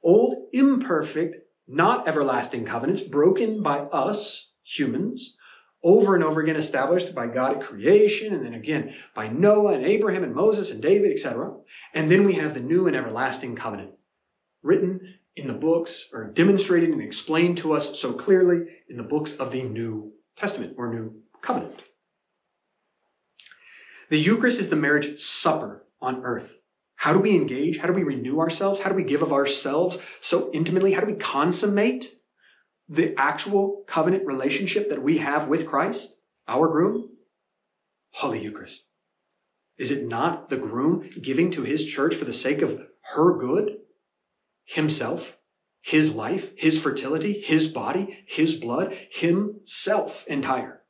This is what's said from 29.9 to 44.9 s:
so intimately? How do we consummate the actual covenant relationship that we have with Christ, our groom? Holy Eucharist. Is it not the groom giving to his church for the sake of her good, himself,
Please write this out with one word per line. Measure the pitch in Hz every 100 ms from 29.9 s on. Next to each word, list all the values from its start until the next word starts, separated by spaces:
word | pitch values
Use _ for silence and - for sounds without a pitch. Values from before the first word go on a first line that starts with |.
| 175 - -
so | - 175 208
intimately? | - 165 180 190
How | 190
do | 214
we |
consummate | 208 - 139 160 175 208 202 240 254 - _ _ _ _ _ _ _ _
the | 147 165 -
actual | 143 - 202 202 196 - -
covenant | 165 170 190 190
relationship | 135 139 143 190 214 202
that | 143
we | 131 160
have | 143 151 135
with | 156 -
Christ, | 139 190 233 - _ _ _ -
our | 123 165
groom? | 156 196 233 - - _ _ _ _ _ _ _ _ _
Holy | - 135 110
Eucharist. | 107 101 87 - _ _ _ _ _ _ _ _ _ -
Is | 127
it | 139 117
not | 113 160 165 -
the | 127
groom | 107 120 147 190 - -
giving | 135 135 180
to | -
his | 127 156
church | 156 - 151 -
for |
the | 123
sake | 113 135 147
of | 165 - - _ -
her | 147 175 -
good, | 123 170 214 - - _ _ _ _ _ _ _
himself, | _ - 151